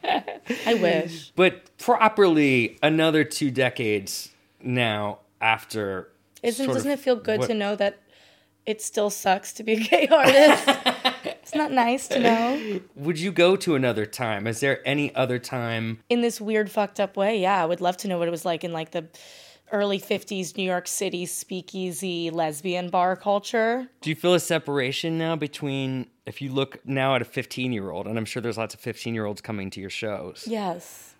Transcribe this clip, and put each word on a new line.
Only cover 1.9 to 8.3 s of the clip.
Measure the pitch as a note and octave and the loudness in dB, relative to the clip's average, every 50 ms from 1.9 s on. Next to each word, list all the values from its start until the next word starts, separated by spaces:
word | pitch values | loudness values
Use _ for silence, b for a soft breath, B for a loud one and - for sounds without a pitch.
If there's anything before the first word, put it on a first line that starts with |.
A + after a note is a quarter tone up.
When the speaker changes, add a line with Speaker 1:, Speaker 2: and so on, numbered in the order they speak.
| A#3+ A3 A3 G#3+ A3 - G3+ F3+ E3 D#3 D3 C#3 C3 B2 A#2 G#2 - - | 4 6 6 4 6 6 6 6 8 6 6 6 4 4 2 0 0 0
Speaker 2:
another | - D3+ D#3 D#3 D#3+ D#3+ D3+ D#3 D3 | 2 2 4 4 2 4 4 4 2
two | D3+ - - D#3 C#3 | 2 -2 -2 -2 -2
decades | B2 B2+ C3 B2 - - A#2+ G#2+ G#2+ G2+ G2 F#2 - - - - _ _ _ _ _ _ | 0 2 0 0 0 -2 -2 0 0 0 -2 -6 -10 -10 -12 -14 _ _ _ _ _ _
now | - B2 B2 B2+ A#2+ A2+ G#2+ G#2 G#2 G#2 G2+ - _ _ _ _ | -6 -2 0 0 2 0 0 -2 -2 -4 -6 -8 _ _ _ _
after | A#2 A2+ A2+ A2 - - - A2 G#2 G2 F#2+ F#2 F2+ - _ _ _ _ _ - | 2 2 2 2 -2 -8 -6 -4 -4 -2 -4 -6 -8 -10 _ _ _ _ _ -6
Speaker 1:
Isn't, | - A#3+ A3+ A#3 C4+ | -4 -4 -2 -2 -2
Speaker 2:
sort | C4 B3+ | -2 -2
Speaker 1:
doesn't | C4 - C#4 | -2 0 -2
Speaker 2:
of | C#4+ C4+ | -2 -2
Speaker 1:
it | |
feel | - C4 B3 | 0 0 0
good | A3+ G3 - A3 G#3+ | 0 0 -2 0 0
Speaker 2:
what | G#3 G#3+ | 0 0
Speaker 1:
to | A3+ | -2
know | G#3+ G3+ G3+ G#3+ | -2 -2 -4 -2
that | G3+ G#3 G3+ - - _ b b b b b | 0 0 -2 -2 -4 _ b b b b b